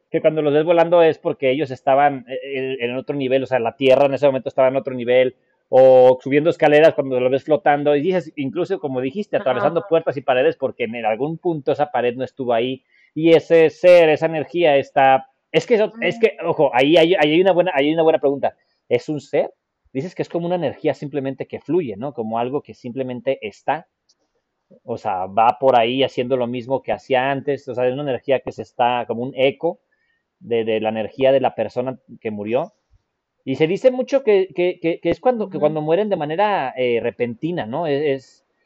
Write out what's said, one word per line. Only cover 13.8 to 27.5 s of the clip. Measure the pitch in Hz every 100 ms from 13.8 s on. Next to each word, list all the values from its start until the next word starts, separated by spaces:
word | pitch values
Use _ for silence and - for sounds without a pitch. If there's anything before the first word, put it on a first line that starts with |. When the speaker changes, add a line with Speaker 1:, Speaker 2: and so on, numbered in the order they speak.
| 180 175 160
Speaker 1:
esa | 147 160
energía | 160 135 175 160 139
está, | 135 143 135 131 - _ _
es | 160 -
que | 220
eso, | 214 226
es | 180 226
Speaker 3:
Ujú. |
Speaker 1:
que, | 220 - 165
ojo, | 156 139
ahí | 120 143 170
hay, | 165 180
ahí | 151
hay | 160
una | 190
buena, | 175 180 143
ahí | 143
hay |
una | 165
buena | 160 160
pregunta, | 143 139 - - _ _ _
¿es | 120 -
un | 147
ser? | - 143 - - _ _ _
Dices | 131 277 -
que |
es | -
como | 175 170
una | 180
energía | 143 - 151 -
simplemente | 147 143 135 135 127
que | 110
fluye, | - 170 135 98
¿no? | 139
Como | 135 110 113
algo | 123 143
que | -
simplemente | - 123 123 127 123 135 135 104
está, | - - 151 - _ _ _ _ _ _ _ _ _
o | - 113
sea, | 110 92 95
va | 101 113 -
por | 135 123
ahí | 117 131
haciendo | 127 - 123 131
lo | 120
mismo | 123 117 131
que | 127
hacía | 104 - 127 135
antes, | 139 139